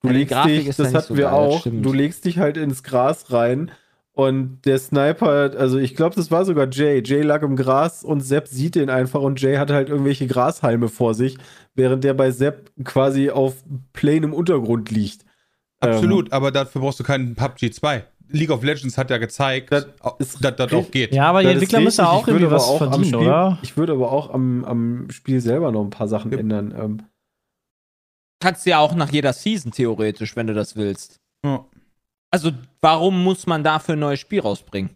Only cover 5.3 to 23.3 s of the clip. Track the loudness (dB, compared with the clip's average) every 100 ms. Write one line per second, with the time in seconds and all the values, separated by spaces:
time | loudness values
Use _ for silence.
5.3 | 2 0 0 0 2 -2 0 -2 0 -2
6.3 | 0 0 0 0 0 0 0 0 0 2
7.3 | 0 0 -2 2 2 0 -4 -4 -4 0
8.3 | -2 -2 -4 -2 0 0 0 0 0 -2
9.3 | 0 0 0 0 0 0 0 0 0 -2
10.3 | 0 0 0 0 0 -2 0 -2 0 -2
11.3 | -4 -20 -20 _ 0 0 2 0 2 0
12.3 | 2 -2 -2 -20 -14 -4 2 2 2 0
13.3 | 2 0 -2 -14 -14 -14 -2 2 2 0
14.3 | -2 0 0 0 -2 -2 -2 -4 -6 _
15.3 | _ _ _ _ _ 0 2 4 2 0
16.3 | -2 0 -2 -4 -4 -4 -4 -4 -2 -2
17.3 | -4 -6 -2 -6 -4 -4 -4 -8 _ _
18.3 | -4 0 0 0 -4 -4 -4 -2 -2 -4
19.3 | -2 -2 -2 0 -2 -2 -10 -10 -6 -10
20.3 | -2 -4 -2 0 0 0 -2 0 2 4
21.3 | 4 4 4 4 4 4 4 4 4 4
22.3 | 4 4 4 4 2 2 2 2 4 4